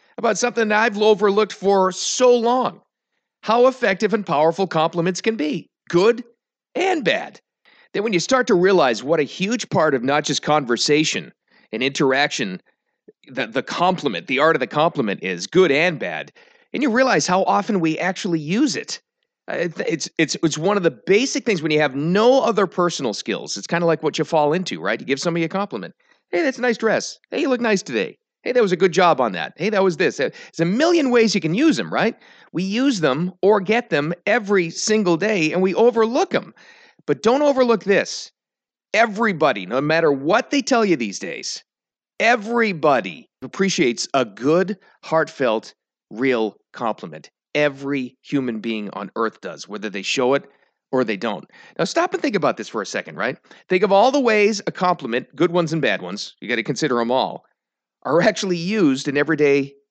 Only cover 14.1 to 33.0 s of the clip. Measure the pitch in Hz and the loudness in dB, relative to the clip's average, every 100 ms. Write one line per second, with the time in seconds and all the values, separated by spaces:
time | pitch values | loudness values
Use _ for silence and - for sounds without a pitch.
14.1 | 87 90 131 156 160 120 147 165 160 113 | -6 -4 2 2 2 -2 0 0 0 -4
15.1 | 92 92 87 87 175 185 139 175 151 95 | -4 -6 -8 -2 2 4 4 0 -2 -6
16.1 | 78 71 - _ _ _ - 277 220 262 | -8 -12 -18 _ _ _ -4 -2 2 2
17.1 | 190 - 185 190 202 202 202 165 156 175 | 2 2 0 2 0 0 0 0 0 -2
18.1 | 180 196 165 151 202 285 135 - - _ | -4 -2 -4 -2 0 0 -2 -8 -12 _
19.1 | _ _ _ - 139 175 156 - 170 - | _ _ _ -8 -6 -6 -6 -4 -4 -4
20.1 | - 156 - 160 147 170 - 170 131 - | -2 -2 0 -2 0 0 0 0 -2 2
21.1 | 202 262 285 - 185 156 151 147 135 156 | 2 2 -2 -2 -2 0 2 0 0 0
22.1 | 190 233 269 233 214 190 - 175 - 131 | 4 4 4 4 2 0 0 -2 0 -4
23.1 | 101 - 95 - - - 170 170 156 151 | -4 -6 -6 -6 -12 -6 -2 0 0 -2
24.1 | - 156 160 147 170 185 87 87 117 127 | -4 0 2 2 0 -4 -6 -4 -4 -2
25.1 | 135 175 170 165 190 202 110 87 - _ | -4 -2 -2 -2 -4 -6 -8 -10 -16 _
26.1 | _ _ 349 311 247 247 220 220 147 - | _ _ -2 -2 -2 -2 0 0 -2 -4
27.1 | - _ - 294 247 233 202 - 117 95 | -12 _ -4 -2 0 0 0 -2 -4 -4
28.1 | - _ _ - 247 208 170 185 160 180 | -8 _ _ -2 2 2 2 2 4 4
29.1 | 143 120 90 78 - 185 208 196 156 165 | 4 0 -2 -8 -6 -4 0 0 2 0
30.1 | 147 135 - - - 165 214 320 339 269 | 0 -4 -6 -12 -4 -2 2 2 2 2
31.1 | 240 226 185 156 180 320 170 85 101 202 | 4 2 2 -2 2 2 2 -2 -2 -2
32.1 | - - - - 160 190 214 269 220 | -4 -12 -20 -10 -6 -4 0 0 2